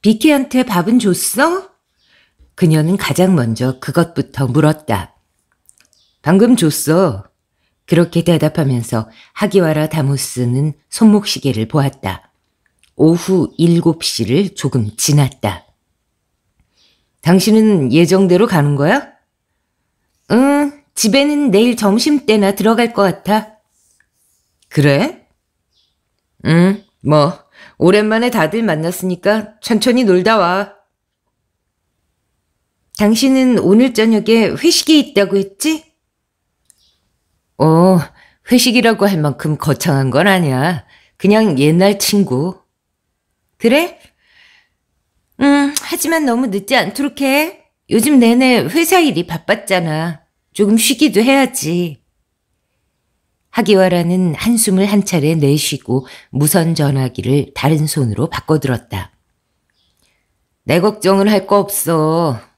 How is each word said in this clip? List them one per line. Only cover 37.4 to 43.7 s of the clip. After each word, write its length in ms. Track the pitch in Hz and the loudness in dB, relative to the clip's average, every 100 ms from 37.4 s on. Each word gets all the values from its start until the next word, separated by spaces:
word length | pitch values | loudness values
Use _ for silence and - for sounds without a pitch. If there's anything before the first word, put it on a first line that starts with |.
| _ - | _ -2
"어, 420 | 156 160 185 180 - _ _ _ - | 0 4 4 2 -2 _ _ _ 0
회식이라고 560 | 247 247 233 233 220 | 2 2 2 2 0
할 140 | 202 185 | 0 0
만큼 380 | 147 131 156 151 | -2 -4 -6 -4
거창한 520 | 156 131 180 139 135 | -2 -2 0 0 0
건 180 | 135 196 | 0 2
아니야. 580 | 185 156 127 156 165 - _ _ _ | 0 0 0 -2 -4 -10 _ _ _
그냥 420 | 190 214 214 135 | 0 2 2 2
옛날 400 | 147 170 196 202 | 2 4 2 0
친구." 600 | - 202 185 127 170 185 _ _ _ _ _ _ _ _ _ _ | -2 0 0 -2 -4 -8 _ _ _ _ _ _ _ _ _ _
"그래? 420 | 233 | 0